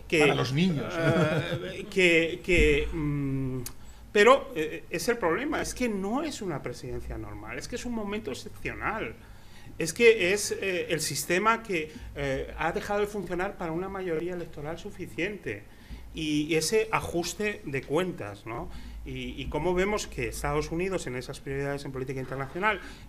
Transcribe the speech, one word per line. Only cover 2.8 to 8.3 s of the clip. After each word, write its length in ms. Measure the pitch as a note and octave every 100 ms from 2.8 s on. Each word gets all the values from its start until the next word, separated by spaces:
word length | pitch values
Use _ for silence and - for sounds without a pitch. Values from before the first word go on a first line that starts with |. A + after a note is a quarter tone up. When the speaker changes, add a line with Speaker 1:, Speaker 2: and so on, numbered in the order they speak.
| D3 E3+
Speaker 1:
mm, 640 | D3 D3 C#3 C3+ C3+ B2+ B2 - - - -
pero, 400 | G#3 G#3 C#4 - -
eh, 280 | D#3 E3 -
es 200 | F3 -
el 100 | A#3
problema, 420 | F3 F3 C#4+ A3
es 140 | D3
que 140 | - B3
no 340 | G3+ G3 B3
es 180 | D#4+ -
una 220 | G3 C#3
presidencia 560 | C3 B2 C3 A#2+ - -
normal, 400 | G#2+ G#2 G#2 B2
es 100 | -
que 80 | A#3
es 80 |
un 80 | B3
momento 380 | A3+ G3+ G#3 A3+